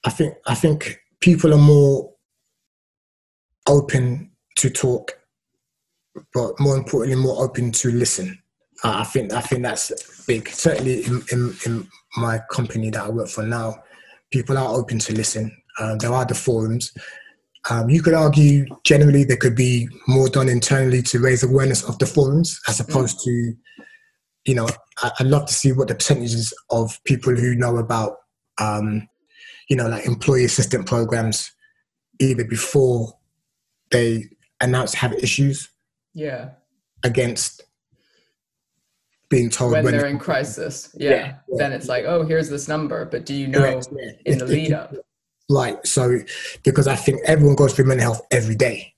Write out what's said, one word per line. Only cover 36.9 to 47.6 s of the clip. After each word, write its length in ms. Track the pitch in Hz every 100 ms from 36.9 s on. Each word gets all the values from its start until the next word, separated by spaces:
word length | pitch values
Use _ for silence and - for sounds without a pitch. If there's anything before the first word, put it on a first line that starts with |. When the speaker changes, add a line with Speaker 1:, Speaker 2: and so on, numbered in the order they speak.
| _
Speaker 1:
against 580 | 123 120 120 107 - - _ _ _ _ _ _ _ _ _ _ _ _ _ _ _ _ _
being 200 | 131 117
told 220 | - 123
Speaker 2:
When 100 | 117
Speaker 1:
when 80 | 123 117
Speaker 2:
they're 100 | 143
in 120 | 143
crisis. 720 | - 135 135 - - 139 - -
Yeah. 120 | 143
Speaker 1:
Yeah, 40 | 139 135 - -
yeah. 100 | -
Speaker 2:
Then 140 | 143
it's 160 | 127 127
like, 160 | 123
"Oh, 180 | 135 170
here's 260 | 156 160 147
this 180 | 143 -
number," 380 | 156 151 -
but 200 | - -
do 80 | -
you 140 | 139 135
know 120 | 135
Speaker 1:
Correct, 280 | 135 127 127
yeah. 80 | - - -
Speaker 2:
in 80 | -
Speaker 1:
If, 60 | 135
Speaker 2:
the 60 |
Speaker 1:
if 60 | 127
Speaker 2:
lead 180 | 147 156
Speaker 1:
you 60 |
Speaker 2:
up? 180 | 139 - 135 - _ _ _ -
Speaker 1:
Right. 360 | 139 120 - -
So, 320 | - 123 123 - - - -
because 220 | - - 135
I 80 | 131
think 240 | - 135
everyone 300 | - 156 143
goes 180 | 135